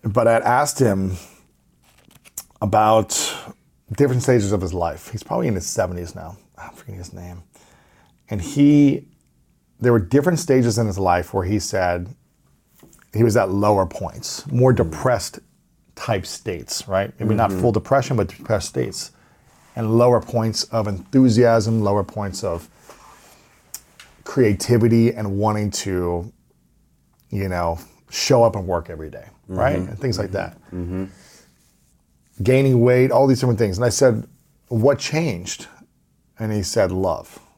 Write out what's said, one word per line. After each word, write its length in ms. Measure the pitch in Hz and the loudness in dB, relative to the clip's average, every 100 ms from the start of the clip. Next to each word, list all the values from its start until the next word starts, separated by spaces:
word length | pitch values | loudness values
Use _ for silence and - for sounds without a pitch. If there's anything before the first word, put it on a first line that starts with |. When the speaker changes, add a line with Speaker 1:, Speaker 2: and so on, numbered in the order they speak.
Speaker 1:
But 260 | 117 107 117 | -2 2 4
I 60 | |
had 80 | 113 | 4
asked 360 | 110 123 143 - | 4 2 0 0
him 380 | 127 98 95 92 - _ _ _ _ _ _ _ _ _ _ - - _ | 0 2 -2 -6 -12 _ _ _ _ _ _ _ _ _ _ -20 -20 _
about 720 | 104 107 110 113 107 - - - - - _ _ _ 101 | 0 2 4 4 2 -4 -6 -8 -16 -20 _ _ _ 0
different 260 | 139 123 | 2 2
stages 300 | 120 123 101 | 2 2 2
of 80 | 101 | -2
his 120 | 90 | -2
life. 380 | 90 82 73 - | -4 -4 -6 -12
He's 120 | 110 | -14
probably 260 | - 170 165 | -6 -2 -2
in 60 | |
his 120 | 98 - | -4 -6
seventies 480 | - 92 87 87 | -4 -4 -4 -12
now. 220 | 92 80 90 _ _ | -14 -18 -20 _ _
I'm 120 | - | -20
forgetting 260 | - - 92 | -20 -18 -16
his 140 | 87 | -16
name. 300 | 90 87 87 82 _ _ _ _ _ _ _ _ | -16 -16 -16 -20 _ _ _ _ _ _ _ _
And 100 | 107 | -8
he, 680 | 85 143 143 147 143 - - _ _ _ _ _ _ _ | -6 2 6 6 6 2 -6 _ _ _ _ _ _ _
there 120 | 123 | 2
were 60 | 117 | 2
different 380 | 90 139 147 170 | 2 2 2 -2
stages 400 | - 131 117 107 | 2 2 2 0
in 80 | 110 | -2
his 120 | 92 | 0
life 360 | 92 87 - | 0 0 0
where 100 | 98 | -4
he 140 | 90 107 | -2 -2
said 500 | - 98 90 87 90 - _ _ _ _ _ _ - _ _ | -2 -2 -2 -2 -6 -14 _ _ _ _ _ _ -20 _ _
he 80 | 107 | 2
was 140 | 117 107 | 2 4
at 140 | 95 | 0
lower 360 | 98 104 101 90 | 0 2 2 0
points, 600 | - 87 113 - - - | -4 -12 -10 -12 -12 -6
more 220 | 123 127 | 2 4
depressed 680 | 123 85 78 131 117 - - _ _ _ _ _ - | 4 0 -2 -2 -2 -4 -14 _ _ _ _ _ -14
type 300 | - 104 92 | -4 -4 -4
states, 600 | - 117 87 - - - | -12 -8 -10 -8 -12 -4
right? 240 | 95 101 - | -4 -4 -4
Maybe 140 | 110 | -2
not 160 | 107 107 | 0 0
Speaker 2:
Mm-hmm. 100 | 95 | 2
Speaker 1:
full 120 | 120 | 0
depression, 440 | 107 - 139 127 123 | 0 0 0 0 -2
but 120 | 92 | -2
depressed 400 | - - 110 - | -6 -4 -4 -4
states. 440 | - 64 - - _ _ _ _ _ _ | -6 -6 -8 -14 _ _ _ _ _ _
And 240 | - 110 113 | -6 0 4
lower 220 | 123 120 | 6 4
points 440 | - 120 113 104 | 0 -2 -2 -4
of 220 | - 113 107 | -4 -4 -4
enthusiasm, 960 | 98 - 131 131 110 120 117 107 113 | -6 0 4 6 6 6 4 2 0
lower 200 | 101 101 | 0 0
points 380 | 98 - 101 92 | -2 -6 -8 -6
of 260 | 101 85 - _ _ - - - _ _ _ _ _ - _ _ - _ | -6 -6 -10 _ _ -20 -20 -20 _ _ _ _ _ -20 _ _ -20 _
creativity 880 | - - 117 98 - 120 113 117 113 | -8 2 2 2 2 2 4 4 4
and 260 | 117 104 98 | 0 -6 -2
wanting 320 | 107 107 104 | -2 0 -4
to, 640 | - - 90 87 87 95 _ _ _ _ _ _ _ _ _ _ | -4 -4 -2 -2 -4 -6 _ _ _ _ _ _ _ _ _ _
you 180 | 104 98 | -6 -4
know, 300 | 90 85 82 - _ _ | -2 -4 -4 -10 _ _
show 320 | - - 131 | -8 0 4
up 140 | 117 - | 4 2
and 100 | 90 | -4
work 220 | 87 82 | -4 -6
every 200 | 80 78 | -14 -14
day, 160 | 73 - _ _ | -16 -20 _ _
right? 300 | 92 123 95 | -2 -2 -2
Speaker 2:
Mm-hmm. 100 | 92 | -6
Speaker 1:
And 80 | - | -6
things 200 | 135 117 | -6 -4
like 120 | 104 | -4
Speaker 2:
Mm-hmm. 60 | 98 | -6
Speaker 1:
that. 340 | 92 - - | -8 -14 -14
Speaker 2:
Mm-hmm. 300 | 90 87 92 95 - - - _ _ _ _ _ _ _ _ _ _ | -10 -8 -8 -8 -12 -20 -20 _ _ _ _ _ _ _ _ _ _
Speaker 1:
Gaining 380 | 104 131 135 123 | 2 2 4 4
weight, 300 | 123 127 131 | 4 4 4
all 160 | 117 139 | 4 4
these 140 | 123 | 2
different 180 | 127 107 | 0 0
things. 200 | 110 92 | 0 0
And 60 | |
I 40 | 120 | -2
said, 380 | - 135 110 - _ _ _ _ | 4 2 2 -6 _ _ _ _
"What 300 | 113 127 139 | 0 2 0
changed?" 680 | - 151 165 90 90 - - - _ _ _ _ _ _ | -2 -4 -4 -6 -10 -12 -14 -20 _ _ _ _ _ _
And 140 | 110 | -4
he 100 | 107 | -4
said, 300 | 95 - 95 | -2 0 0
"Love." 460 | 90 95 80 - - _ | 0 -2 -4 -8 -20 _